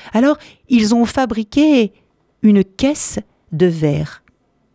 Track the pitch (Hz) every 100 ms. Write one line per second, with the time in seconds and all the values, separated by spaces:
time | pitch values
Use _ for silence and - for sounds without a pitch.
0 | - 220 269 294 - _ - 240 214 233
1 | 233 - 254 226 214 285 302 277 208 _
2 | _ _ _ _ 214 202 190 - 269 302
3 | - - - _ - 156 180 165 151 147
4 | 151 - _ _ _ _ _